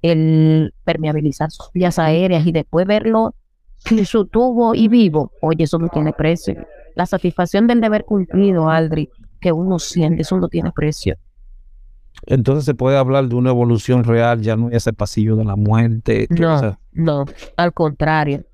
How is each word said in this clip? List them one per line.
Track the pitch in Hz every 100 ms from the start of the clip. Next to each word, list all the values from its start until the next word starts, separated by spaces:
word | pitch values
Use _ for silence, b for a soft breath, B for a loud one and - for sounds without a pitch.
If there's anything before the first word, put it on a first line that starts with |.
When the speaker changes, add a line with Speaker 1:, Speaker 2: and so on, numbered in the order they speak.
Speaker 1:
el | 170 165 160 160 156 156 156 -
permeabilizar | - 160 156 151 151 139 160
sus | - -
vías | 180 180 165
aéreas | 160 160 185 170 165
y |
después | 165 - 165 185
verlo | 214 220 220 226 - _ _ _ -
sin | - 220 196
su | 226 196
tubo | 220 247 233 226 -
y | 220
vivo, | 240 208 151 135 -
oye, | 156 160
eso | 156 165
no | 165
tiene | - 151
precio. | - 156 170 - - - - - -
La | 180
satisfacción | 185 175 - 180 196 233
del | 240
deber | 220 214
cumplido, | - 208 180 190 202 180 160
Aldri, | 160 160 156 147 - - -
que | 180
uno | 160 185 180
siente, | - 175 156 165
eso | 160 185
no | 180
tiene | 170 165
precio. | - 151 151 - - - _ - - - - - - - - -
Speaker 2:
Entonces | 135 113 143 143
se | 123
puede | 127 139
hablar | 131 135 131
de | 123
una | 127
evolución | 123 120 117 - 127
real, | 117 117 117 117
ya | 107 110
no | 117
hay | 117
ese | -
pasillo | 107 101 - 107 110
de | 110
la | 101
muerte, | 104 113 117 113 113 110 107
tú, | 170
Speaker 1:
No, | 165 156
Speaker 2:
o |
sea. | 113 98 -
Speaker 1:
no, | - 165 143 139 B B -
al | 175
contrario | - 160 143 151 156 151 143 -